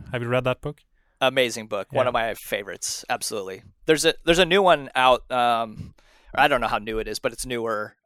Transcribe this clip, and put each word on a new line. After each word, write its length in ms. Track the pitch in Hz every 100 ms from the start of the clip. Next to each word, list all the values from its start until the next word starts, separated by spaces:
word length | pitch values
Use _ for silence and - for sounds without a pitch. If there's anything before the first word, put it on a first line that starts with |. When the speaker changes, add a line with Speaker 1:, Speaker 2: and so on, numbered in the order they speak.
| -
Speaker 1:
have 100 | 123
you 60 | 120
read 160 | 127 127
that 160 | 127
book? 220 | 147 - _ _ _ -
Speaker 2:
Amazing 460 | 131 131 123 113 110
book. 260 | 104 95
One 120 | 131 123
Speaker 1:
Yeah. 40 |
Speaker 2:
of 40 |
my 200 | 120 113
favorites. 720 | 104 - 104 98 - - - -
Absolutely. 540 | 120 - 110 95 95 - _ -
There's 180 | 151
a, 100 | 160 - 165
there's 140 | 170
a 60 | 170
new 160 | 190
one 280 | 185 151 135 131
out. 340 | 131 123 -
Um, 640 | 127 120 117 113 104 101 - _ _ - 127
I 120 | 143
don't 120 | 127
know 60 | 110
how 120 | 113
new 200 | 110 110
it 80 | 110
is, 120 | 107
but 120 | 127
it's 140 | 110 127
newer. 500 | 120 113 107 104 -